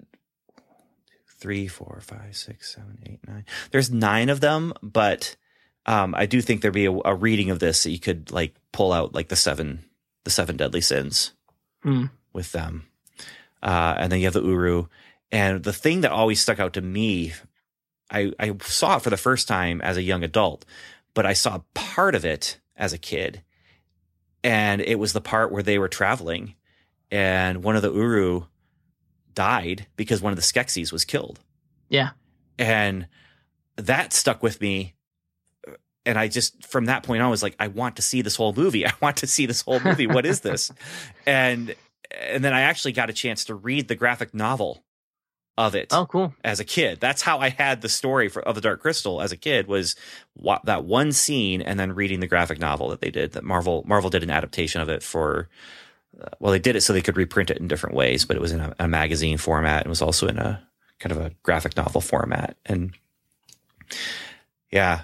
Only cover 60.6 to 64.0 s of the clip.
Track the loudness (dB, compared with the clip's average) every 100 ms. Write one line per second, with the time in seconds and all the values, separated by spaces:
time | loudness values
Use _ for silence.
60.6 | -10 _ _ _ -6 -4 -6 -2 0 0
61.6 | 0 -2 -2 -2 0 0 0 -2 -4 -8
62.6 | -4 -2 -2 -8 _ _ _ _ _ _
63.6 | _ _ -16 -10